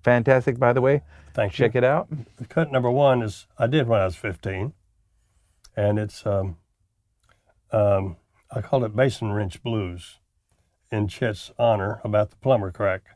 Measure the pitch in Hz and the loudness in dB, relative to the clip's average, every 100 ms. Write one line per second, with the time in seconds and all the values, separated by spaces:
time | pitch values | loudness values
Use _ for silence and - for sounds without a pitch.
0 | - 123 117 131 131 120 123 123 131 143 | 4 2 4 2 2 2 2 4 2 2
1 | - - - - 104 - 120 123 127 156 | -2 -20 -10 -4 -4 0 0 4 2 2
2 | - 147 - - 117 - 160 131 123 127 | -4 -12 -12 -16 -6 -2 0 0 0 2
3 | 139 127 107 - - - 120 151 120 110 | 4 2 -2 -8 -20 -4 0 0 2 2
4 | 95 87 107 90 98 95 120 - _ _ | 0 -4 -10 -8 -8 -6 -8 -10 _ _
5 | _ _ _ _ _ _ _ - 104 107 | _ _ _ _ _ _ _ -2 0 0
6 | 107 - 107 98 95 82 _ _ _ _ | -6 -8 -4 -4 -4 -10 _ _ _ _
7 | _ _ _ _ _ _ _ 110 104 98 | _ _ _ _ _ _ _ 0 2 2
8 | 95 82 _ _ _ 123 - 135 113 104 | -2 -10 _ _ _ -10 -2 -2 -2 0
9 | - - 110 101 98 - 120 113 92 87 | 0 0 -4 -4 -4 -8 -6 -4 -4 -10
10 | - _ _ _ _ _ _ _ _ 110 | -18 _ _ _ _ _ _ _ _ -4
11 | 101 - 120 101 - - 117 107 98 104 | -4 -2 -4 -4 -12 0 2 2 -2 -6
12 | 113 104 104 _ 127 120 98 - 101 92 | -2 0 0 _ 0 0 0 -4 -4 -4
13 | _ | _